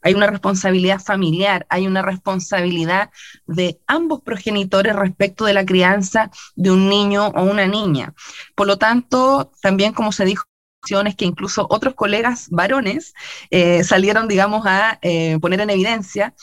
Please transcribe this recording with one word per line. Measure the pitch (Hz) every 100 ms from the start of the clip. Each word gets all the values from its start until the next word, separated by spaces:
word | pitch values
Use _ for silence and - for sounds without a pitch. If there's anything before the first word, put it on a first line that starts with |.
hay | 170
una | 196 202
responsabilidad | 202 196 190 190 185 185 196
familiar, | - 196 180 165 196 185 -
hay | 180 190
una | 190
responsabilidad | 190 190 - 190 180 196 175 175 160 185 208 - - - -
de | 165 180 170 -
ambos | 294 330 294
progenitores | - 220 220 208 190 196 208 208
respecto | 196 190 196 190 220
de | 202
la | 190
crianza | 185 180 202 190 226 220 - - -
de | 185
un | 185 190
niño | 202 202 202 208
o | -
una | 185 208 190
niña. | 208 208 143 110 - - - -
Por | - 202
lo | 196
tanto, | 220 240 240 262 262 269 269 _
también | 196 190 202
como | 214 214
se | 196 190
dijo, | 202 - _ _ _ - 196 202 190
que | 185
incluso | 170 185 - 196
otros | 214 269 262
colegas | 202 208 233 240 -
varones, | 170 185 269 214 247 - - - - -
eh, | 180 175 175 170
salieron, | 190 190 214 226
digamos, | 196 196 214 202
a, | 190 220 -
eh, | 175 170 165 160
poner | 160 185
en | 208
evidencia | 196 196 226 190 208 214 _